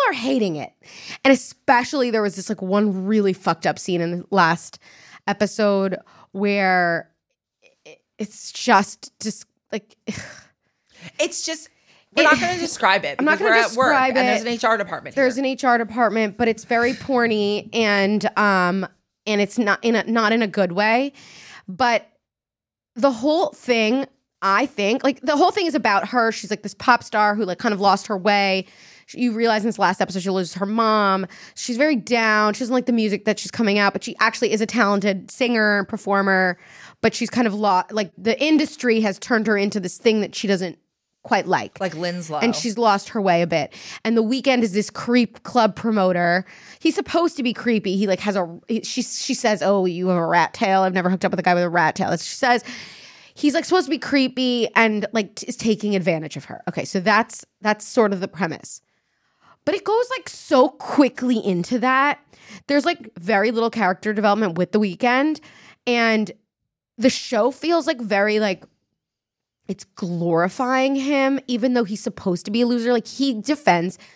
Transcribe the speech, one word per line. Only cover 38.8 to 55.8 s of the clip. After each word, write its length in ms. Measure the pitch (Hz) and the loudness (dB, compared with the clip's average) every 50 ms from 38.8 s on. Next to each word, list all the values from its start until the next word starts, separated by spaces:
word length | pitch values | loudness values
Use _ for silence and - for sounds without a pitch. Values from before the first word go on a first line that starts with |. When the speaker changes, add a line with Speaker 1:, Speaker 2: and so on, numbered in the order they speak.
| - 247 226 226 | 0 0 2 2
Speaker 1:
has 180 | 220 202 185 - | 2 0 -2 -4
turned 280 | - - 240 220 220 | -4 -2 0 0 2
her 100 | 226 214 202 | 2 0 0
into 220 | 202 202 - 214 | 0 -2 -2 -4
this 160 | 180 180 - - | -6 -6 -8 0
thing 220 | - 233 220 214 | 0 2 2 2
that 140 | 196 - - | 0 -4 -6
she 120 | - - | -6 -2
doesn't 320 | 196 196 175 185 175 - - _ _ _ _ _ _ _ _ _ | -2 0 0 -2 -6 -8 -12 _ _ _ _ _ _ _ _ _
quite 240 | - 240 196 - | -2 -2 -2 0
like. 340 | 175 180 135 104 98 - - | 0 -2 -2 -2 -6 -8 -8
Speaker 2:
Like 140 | 190 180 147 | -8 -6 -6
Lynn's 320 | 156 175 175 175 180 165 160 | -6 -6 -6 -6 -8 -8 -8
Low. 100 | 151 151 | -4 -2
Speaker 1:
And 160 | 214 240 - | -2 -2 -2
she's 220 | - - 233 196 | -2 -4 -6 -4
lost 320 | 233 233 214 196 202 - - | 0 2 2 2 0 -2 -6
her 120 | - 226 | -6 -2
way 200 | 196 190 170 170 | 0 2 2 2
a 60 | 175 | 0
bit. 260 | 170 170 156 143 - - - - - - - - | 0 0 -2 -4 -4 -8 -16 -18 -16 -18 -8 -4
And 100 | 226 233 | 0 0
the 80 | 226 220 | 0 0
Weeknd 380 | 214 262 262 - 277 254 240 | 0 -2 -2 0 0 2 2
is 140 | 226 208 175 | 0 0 0
this 160 | 214 202 - | -2 -2 -4
creep 520 | - - - 240 240 247 233 - - - _ | -6 -10 -4 2 2 2 2 2 -2 -10 _
club 320 | - - 247 220 214 - | -2 0 2 2 2 0
promoter. 720 | - - 226 220 208 185 185 180 175 175 170 170 185 190 - - - - - - - | -2 -4 -2 0 2 2 2 2 2 2 2 0 0 -2 -6 -12 -20 -20 -20 -20 -2
He's 140 | - 320 302 | -2 0 0
supposed 440 | 403 - - - 339 339 330 - - | 0 -4 -2 0 0 0 0 -2 -2
to 40 | 233 | -4
be 120 | 247 214 | -4 -4
creepy. 420 | - - 233 233 208 - 196 185 | -4 -2 0 0 0 0 -2 -2
He, 100 | 190 214 | 0 0
like, 140 | 190 185 180 | 0 0 -2
has 160 | - 208 190 | -2 -2 -2
a, 240 | 196 175 165 170 175 - - | -2 -2 -4 -8 -14 -8 -4
he, 140 | 233 208 - | -4 -4 -4
she, 180 | - - 262 | -4 -6 -6
she 320 | 233 - - - - - 254 | -6 -6 -6 -8 -6 -4 -4
says, 300 | - - 214 214 170 147 | -2 0 0 0 0 2
"Oh, 240 | 190 202 196 185 | 2 2 2 2
you 220 | 180 165 175 185 185 | 0 -2 -2 -2 0
have 100 | 180 175 | 0 0
a 80 | 165 | 0
rat 260 | 165 170 175 160 - - | 2 2 2 2 2 0
tail. 300 | - 233 196 190 190 190 | -2 0 2 2 2 2
I've 100 | 190 180 | 2 0
never 160 | 185 175 180 | 0 0 0
hooked 160 | 190 175 - | 0 0 0
up 60 | 180 196 | -2 -2
with 80 | 185 | 0
a 20 | 175 | 2
guy 120 | 180 180 | 2 2
with 80 | 175 175 | 2 2
a 80 | 175 | 2
rat 240 | 165 175 160 156 - | 2 2 2 2 2
tail." 160 | - 185 - | 0 -2 -2
That's 120 | 175 165 - | -2 -4 -4
what 40 | |
she 80 | - - | -8 -6
says. 260 | - 269 247 247 240 - - 247 - - - - - - - - - - - _ | -2 0 2 2 2 0 -6 -12 -16 -16 -18 -20 -20 -20 -20 -20 -20 -20 -20 _
He's, 220 | - - 294 254 | 0 0 2 2
like, 100 | 330 - | 2 0
supposed 220 | - 349 370 269 | 2 2 2 2
to 40 | 262 | 0
be 60 | 311 254 | -4 -6
creepy 720 | - - 277 277 262 254 254 254 262 247 247 240 220 - - | -4 0 2 2 2 2 0 -2 -2 0 0 0 -2 0 2
and, 300 | 214 226 220 214 208 202 - - | 2 4 4 2 0 -4 -2 -2
like, 220 | 226 202 - - | -4 -4 -4 -8
t-, 100 | - - | -12 -10
is 100 | - 247 | -10 -10
taking 400 | - - 233 214 - | -4 -2 -2 0 0